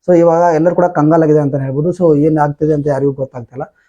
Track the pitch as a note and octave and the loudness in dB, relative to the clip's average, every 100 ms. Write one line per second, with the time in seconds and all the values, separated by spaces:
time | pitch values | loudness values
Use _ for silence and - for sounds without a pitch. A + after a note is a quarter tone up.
0 | - F3 E3+ E3 F3 D#3 E3+ E3+ F3 - | 0 2 4 2 2 2 0 0 -2 0
1 | D3+ E3 D#3+ D3+ C#3+ C#3 C3+ C3+ D#3+ F3 | 2 2 2 2 0 -4 -4 -4 -4 0
2 | E3+ D3 D#3 D#3 D3 C#3+ D#3 D3+ D3 C3+ | 0 2 2 0 -2 -2 -2 -2 -2 -2
3 | C#3+ C3+ C3 B2+ A#2 B2 D3+ _ | -2 -4 -10 -10 -14 -14 -14 _